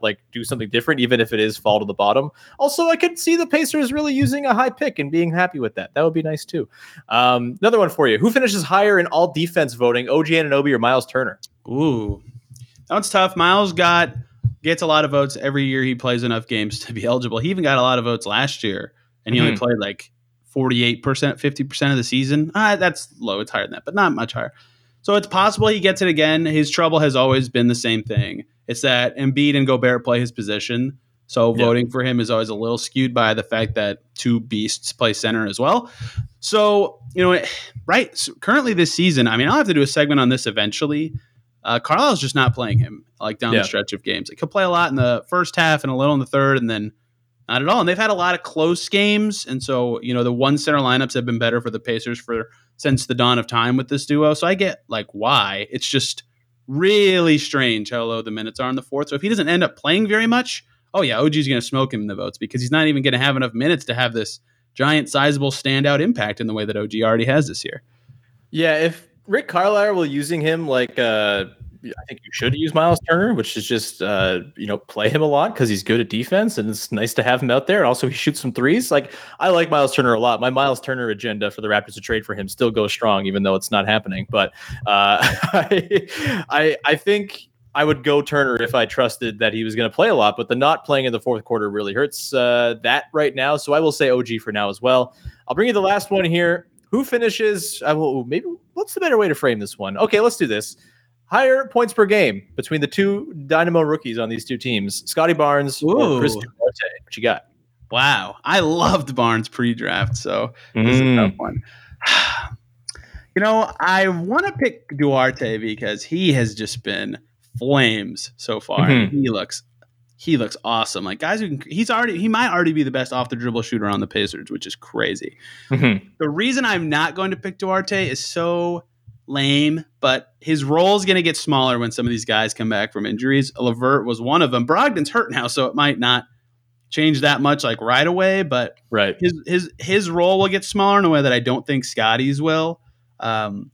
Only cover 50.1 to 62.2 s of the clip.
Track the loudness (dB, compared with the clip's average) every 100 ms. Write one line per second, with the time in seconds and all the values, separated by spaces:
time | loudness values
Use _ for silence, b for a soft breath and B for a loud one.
50.1 | -2 0 2 2 2 2 2 2 2 0
51.1 | -2 -2 0 0 0 -2 -6 -6 -6 -6
52.1 | -8 -6 -6 -8 b b _ 0 0 0
53.1 | 0 2 2 0 0 2 0 -2 -4 0
54.1 | 2 2 2 0 0 -2 -4 _ -8 -8
55.1 | -4 2 2 2 -2 -8 -8 -4 -2 -2
56.1 | -6 -14 _ _ _ -8 -2 2 4 4
57.1 | 4 4 2 2 -2 0 -2 -4 -6 -4
58.1 | -6 -6 -8 -8 -6 -6 -6 -6 -8 -6
59.1 | -4 -2 -2 0 0 0 -2 -2 0 2
60.1 | 0 2 0 -2 -8 -14 _ _ -2 0
61.1 | 2 2 2 0 -2 -2 -2 -2 -2 -6
62.1 | -6